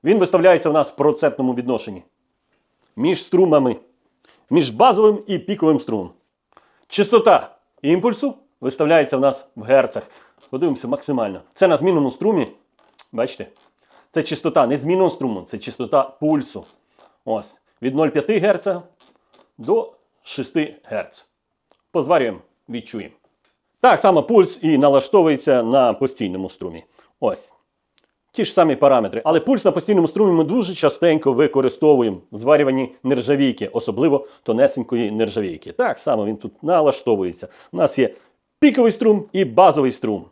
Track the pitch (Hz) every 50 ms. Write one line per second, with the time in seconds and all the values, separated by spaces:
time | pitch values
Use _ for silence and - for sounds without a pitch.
0 | - 151 214 220 208 - - 175 170 185 175 165 - 160 147 156 143 - - -
1 | 143 151 147 151 160 143 - - 131 127 123 120 120 123 123 110 - 113 98 90
2 | _ _ _ _ _ _ _ _ _ _ _ _ _ _ _ _ _ _ _ 107
3 | 123 165 190 - - - - 175 190 175 156 143 135 127 110 - _ _ _ _
4 | _ _ _ _ _ _ _ _ _ _ 131 175 147 127 107 117 233 262 202 196
5 | 220 214 208 208 - - 190 170 - - 208 208 165 160 156 131 - - 117 104
6 | 90 87 _ _ _ _ _ _ _ _ _ _ _ _ _ _ _ _ - -
7 | 202 202 247 226 - 226 180 - - - _ _ _ _ _ _ - 143 170 185
8 | 190 240 220 - 285 277 - _ _ _ _ _ 127 131 131 - 156 151 165 160
9 | 143 - 143 131 135 139 131 - - _ _ 117 107 113 131 135 123 - - 110
10 | - _ _ - _ _ _ _ _ _ - 131 170 170 135 123 - 120 143 143
11 | - - 139 123 113 101 95 92 - _ _ - 190 180 165 131 151 190 180 156
12 | 143 127 123 - 170 214 214 170 120 - - _ _ _ _ _ _ _ _ -
13 | _ _ - 113 123 131 - - 95 - _ _ _ _ _ _ _ _ _ _
14 | _ _ _ 165 147 - 156 - - 165 160 160 131 120 139 139 127 156 180 185
15 | 190 165 - - 135 123 107 92 90 - - 101 - - - - 123 110 - 139
16 | 135 - - _ 151 151 156 143 123 - - 101 - _ _ _ _ _ _ _
17 | _ _ _ _ _ - 110 104 104 - _ _ _ _ _ _ 120 131 131 147
18 | 160 147 - 151 - - 220 196 175 214 196 - - 202 180 175 - _ _ _
19 | _ _ _ _ _ _ _ _ _ _ _ - 113 131 208 226 - - _ _
20 | _ _ _ _ _ - - - 127 - _ 165 151 147 - _ _ - 113 101
21 | 87 - _ - _ _ _ _ _ _ _ _ _ _ _ _ _ _ - 170
22 | 131 139 175 156 127 113 95 85 _ _ _ _ _ - 117 120 - - - 110
23 | 90 71 _ _ _ _ _ _ _ _ _ _ _ _ _ _ - 254 226 -
24 | - 196 185 156 - - 240 208 180 - - - - 160 156 131 143 143 139 135
25 | 135 - - 202 165 160 147 131 - 156 135 123 113 113 131 139 127 120 107 -
26 | 135 131 131 - 113 95 90 92 95 92 - _ 95 90 82 80 _ _ _ _
27 | _ _ _ _ - 107 92 - - _ _ _ _ _ _ _ _ _ _ _
28 | _ _ _ _ _ _ _ - 220 - - 190 170 160 131 - 143 139 135 123
29 | 110 95 107 113 - 151 160 165 - 233 269 214 - 196 - 175 - - 208 185
30 | 170 160 - 196 214 190 170 165 160 143 202 254 202 175 185 - - 143 - -
31 | 170 170 156 156 156 135 127 120 156 147 147 139 131 127 - - 151 151 147 127
32 | 120 110 95 90 _ _ - 107 113 135 151 147 147 135 131 135 131 123 - _
33 | - 131 139 127 110 123 143 139 143 131 117 - 104 - - 117 - - 101 117
34 | 127 - 139 135 139 - _ _ _ - 110 117 139 139 139 135 113 - 127 117
35 | 120 104 107 110 113 104 95 117 104 92 82 76 - 87 - - 254 214 - -
36 | - 156 127 110 101 104 110 104 - 104 _ _ - 151 185 165 151 143 131 -
37 | - 123 110 98 92 90 85 - - - _ _ - _ - 180 170 139 - 135
38 | 123 - - _ _ _ _ _ _ _ _ _ 302 294 220 262 240 226 220 -
39 | 233 226 214 196 - _ - 190 190 127 113 - 190 180 143 151 135 127 - -
40 | - 113 104 90 - _